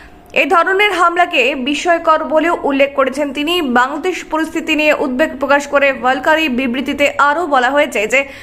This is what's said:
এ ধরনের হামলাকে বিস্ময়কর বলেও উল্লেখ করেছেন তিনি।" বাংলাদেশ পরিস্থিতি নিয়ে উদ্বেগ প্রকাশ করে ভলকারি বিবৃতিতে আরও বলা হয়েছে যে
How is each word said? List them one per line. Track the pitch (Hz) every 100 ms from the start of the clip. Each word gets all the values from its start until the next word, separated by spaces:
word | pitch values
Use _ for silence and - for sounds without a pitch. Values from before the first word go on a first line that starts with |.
| - - -
এ | - 294
ধরনের | 359 330 381 415
হামলাকে | 349 339 339 349 320 240
বিস্ময়কর | 294 247 294 349 339 330 311
বলেও | 285 311 320 339
উল্লেখ | - 277 277
করেছেন | 277 262 254 294
তিনি।" | 269 294 349
বাংলাদেশ | 285 240 254 302 370 359
পরিস্থিতি | - 311 320 320 320 302
নিয়ে | 302
উদ্বেগ | 285 285 254 320 254
প্রকাশ | 277 277 285
করে | 285 277
ভলকারি | 262 247 269 320 311 320
বিবৃতিতে | 240 262 247 285 277 285 -
আরও | 285 294 349
বলা | 277 247
হয়েছে | 285 302 240 208
যে | 269 277 -